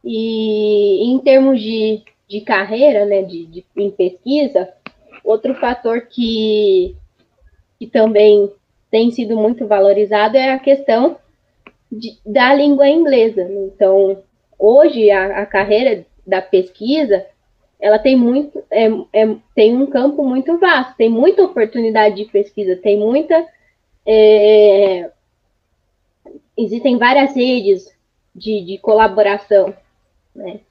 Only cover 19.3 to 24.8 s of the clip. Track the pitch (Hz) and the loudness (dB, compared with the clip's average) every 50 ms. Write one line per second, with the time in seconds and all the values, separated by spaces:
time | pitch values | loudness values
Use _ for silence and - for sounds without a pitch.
19.3 | 208 - _ _ _ - 214 220 240 254 277 277 - 262 247 285 294 294 294 262 | -2 -8 _ _ _ 2 2 2 2 0 -2 -2 -2 -2 -2 -2 -2 -2 -4 -2
20.3 | 254 262 269 - 339 339 381 359 330 269 254 - - _ 233 226 226 226 262 359 | -4 -4 -2 -4 -2 0 0 0 0 0 -2 -6 -4 _ -2 0 0 2 2 2
21.3 | 381 - 381 359 - 240 220 220 - 240 226 226 220 220 214 208 202 190 208 214 | 2 2 0 0 0 -4 -4 -4 -2 -4 -4 -2 0 2 0 0 0 -2 -12 -4
22.3 | - 202 202 202 _ - 202 185 185 180 185 208 202 208 208 220 240 294 320 311 | -4 -4 -4 -4 _ -8 -4 -4 -6 -4 -2 -2 -2 0 0 -2 -2 -2 -2 0
23.3 | 339 320 330 330 _ _ _ _ _ _ _ _ _ _ _ - 220 220 214 214 | 0 -2 -2 -4 _ _ _ _ _ _ _ _ _ _ _ 0 2 4 6 6
24.3 | 214 214 208 214 214 214 208 208 196 196 | 6 4 4 4 4 6 6 4 4 4